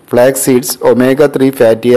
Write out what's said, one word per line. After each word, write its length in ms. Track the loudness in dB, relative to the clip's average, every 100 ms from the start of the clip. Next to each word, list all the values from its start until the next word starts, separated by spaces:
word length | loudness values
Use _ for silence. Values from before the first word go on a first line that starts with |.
| -4
flax 340 | 0 0 0 -2
seeds 300 | -2 -2 -4 0
omega 360 | 0 0 0 0 0
three 120 | -2 0
fatty 300 | 0 0 0